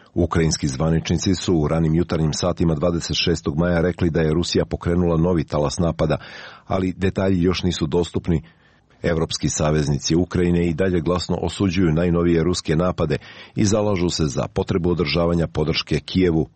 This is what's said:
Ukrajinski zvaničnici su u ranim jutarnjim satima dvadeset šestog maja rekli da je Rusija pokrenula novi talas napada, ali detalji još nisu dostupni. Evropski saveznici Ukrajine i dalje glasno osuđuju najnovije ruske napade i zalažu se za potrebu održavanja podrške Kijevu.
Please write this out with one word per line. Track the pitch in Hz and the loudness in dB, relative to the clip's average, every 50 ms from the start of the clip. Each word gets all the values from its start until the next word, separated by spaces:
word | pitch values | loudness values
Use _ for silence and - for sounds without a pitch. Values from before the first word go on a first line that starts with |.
| - - - | -20 -6 -2
Ukrajinski | 87 90 82 - 85 82 80 78 - - 73 | -2 0 0 2 2 2 2 0 0 -2 -4
zvaničnici | 65 - 80 80 82 80 78 - 90 78 - 98 92 | -2 -2 0 0 0 0 0 0 -2 0 0 0 0
su | - - - 92 | 0 0 0 2
u | 80 73 73 | 2 2 0
ranim | 80 82 82 78 78 | 0 0 2 2 2
jutarnjim | 85 87 - - 80 80 76 71 | 2 0 0 0 0 0 0 -2
satima | - - 90 82 - 92 82 80 | 0 -2 -2 0 0 0 0 2
dvadeset | 71 76 87 85 82 - - 78 | 2 0 0 0 -2 -4 -4 -4
šestog | - - 90 82 82 - - 69 76 | -2 0 0 0 0 -2 -4 -2 0
maja | 85 87 87 82 | 0 0 2 2
rekli | 82 90 85 - 92 87 | 2 0 0 0 -2 0
da | 76 85 | 2 2
je | 80 78 78 | 2 2 2
Rusija | 85 87 - - 90 80 | 0 0 0 0 0 0
pokrenula | - - - - 87 87 87 90 85 82 80 | 0 -4 -4 -2 -2 0 2 2 2 2 2
novi | 80 90 92 82 71 | 2 2 2 0 0
talas | - 76 76 76 73 - - | -2 -2 -2 -2 -2 -2 0
napada, | 87 82 80 - 82 76 73 - - - - - - - - - - - | 0 0 0 0 0 0 0 -2 -4 -10 -18 -18 -20 -20 -20 -20 -8 -6
ali | 92 95 95 92 87 - | -4 -2 -2 -4 -2 -2
detalji | 95 95 - - 95 98 98 90 | -2 -2 0 0 0 2 2 2
još | 85 92 87 - - | 2 2 0 0 -2
nisu | 90 82 - - 73 | -2 -2 -2 -2 0
dostupni. | 87 87 87 - - 98 - - 85 82 - - - _ _ _ _ _ _ _ _ _ - | 0 0 0 0 -2 -4 -2 0 0 0 -2 -6 -14 _ _ _ _ _ _ _ _ _ -2
Evropski | 87 85 80 80 82 - - - 73 | -2 0 0 -2 -2 -4 -4 -4 -4
saveznici | - - 80 76 78 78 73 71 73 67 - - 80 | -2 0 0 0 2 2 0 0 -2 -2 -2 0 0
Ukrajine | 85 90 - - 90 90 87 87 87 87 87 | 0 0 0 0 0 2 2 2 2 2 0
i | 80 | 0
dalje | 76 95 95 90 87 | 0 0 0 0 0
glasno | 76 82 90 90 - - 90 85 | 0 0 -2 -2 -2 -4 -4 -4
osuđuju | 90 87 - - 101 98 80 92 95 82 | -4 -4 -2 -2 -2 0 2 2 2 2
najnovije | 76 80 87 90 85 85 85 87 85 82 80 | 4 2 2 2 2 2 2 4 2 2 2
ruske | 87 90 - - - 80 | 2 0 -2 -2 0 0
napade | 78 90 92 85 - 87 76 71 67 - - - - - - - | 0 0 0 0 -2 -2 -2 -2 -4 -6 -10 -20 -20 -20 -8 -2
i | - 113 | -2 0
zalažu | 101 107 107 104 104 101 87 87 87 | 2 2 2 2 0 0 0 0 -2
se | - - 80 | 0 0 -2
za | 73 62 67 57 - - | -2 -2 -4 -6 -4 -4
potrebu | - 95 - 92 92 82 87 | -4 -2 -2 -2 0 0 0
održavanja | 87 78 87 73 80 85 85 85 87 85 80 82 | 0 0 0 0 0 0 2 2 2 0 0 -2
podrške | - 78 78 76 78 - - - 80 73 | -2 -2 -2 -2 -2 -4 -4 -4 -4 -4
Kijevu. | - - - 92 92 87 82 80 76 - - | -4 -2 0 2 2 4 2 2 0 -2 -6